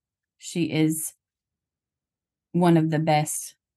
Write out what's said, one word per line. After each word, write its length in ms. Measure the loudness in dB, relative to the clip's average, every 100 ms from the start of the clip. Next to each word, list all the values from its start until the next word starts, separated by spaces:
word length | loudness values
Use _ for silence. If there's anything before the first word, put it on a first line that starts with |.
| _ _ _ _
She 280 | -10 -4
is 480 | -2 0 0 -2 -8 -14 _ _ _ _ _ _ _ _ _ _ _ _ _
one 240 | 0 4 4
of 140 | 2
the 80 | -2
best. 560 | 0 0 0 -8 -12 _ _